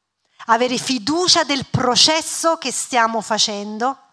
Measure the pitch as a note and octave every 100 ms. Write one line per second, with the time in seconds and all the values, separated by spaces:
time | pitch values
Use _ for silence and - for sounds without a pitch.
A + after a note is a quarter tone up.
0 | _ _ _ - - A3+ B3 B3 - B3+
1 | G3+ D#4+ F#4 E4+ D4 C4+ - - B3 A#3
2 | - D#4+ D#4 - E4 D#4+ C4+ - - B3
3 | A3+ A3+ - G#3+ A#3 G3+ G#3 G#3+ B3 C4
4 | _